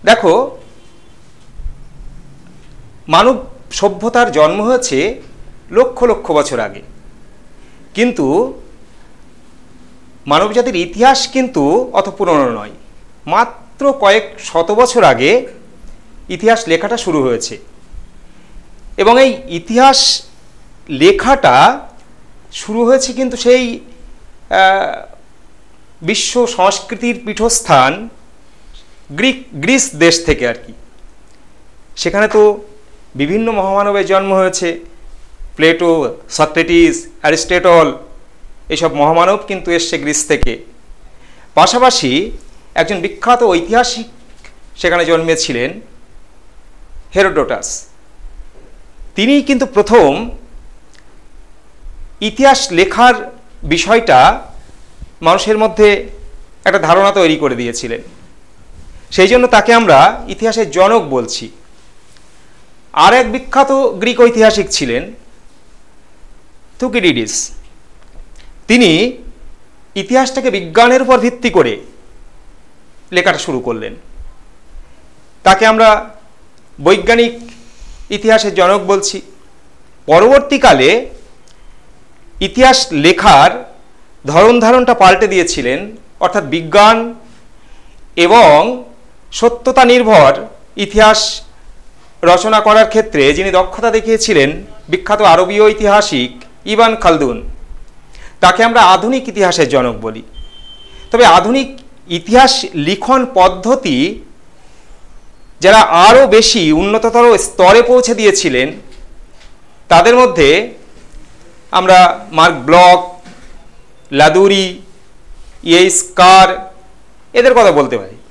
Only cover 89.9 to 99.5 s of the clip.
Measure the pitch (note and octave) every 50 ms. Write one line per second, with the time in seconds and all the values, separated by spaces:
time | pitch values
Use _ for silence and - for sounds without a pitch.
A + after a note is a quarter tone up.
89.9 | B3 B3 A#3 A3 A3 E3 C#3+ C3+ - - - - - - - - - - G3+ G3
90.9 | - G#3 A3 G#3+ A3 G#3+ - - - - - - - - - - - - - -
91.9 | - - - - - - - E3+ F3+ F3+ G#3 A3 A3 G#3+ G#3 G#3+ G#3 A3 A3 A3
92.9 | - A3 G#3+ A3 - D3+ C3+ C#3 - E3+ F#3+ G3 F#3 F3+ F#3 F#3 - - A#3 A#3
93.9 | A3 A3 A3 A3+ A3+ A3 A3 - G3+ D3+ C#3 C#3 D#3 F3 G3 - - - - -
94.9 | E3 F#3 - - G#3 G#3 G#3+ F#3 E3 F3 F#3 F3+ G3+ G#3 G#3+ G#3+ G#3 G#3+ G#3+ G3+
95.9 | G3+ G#3 G#3 - D#3+ C3 B2 B2 - - - - - - - G3 G#3+ A3 A#3 A3+
96.9 | A3 A3 - F3+ E3 D3+ D3 B2+ A#2 A2 - - - - - - - - - -
97.9 | - - - - - - - - - - - F3+ F#3+ G#3+ A3+ A#3 A3+ A#3 G#3 F3+
98.9 | F#3+ F#3 G#3 A3+ C4 C4 C4 A#3+ F3+ G#3 G3 F3+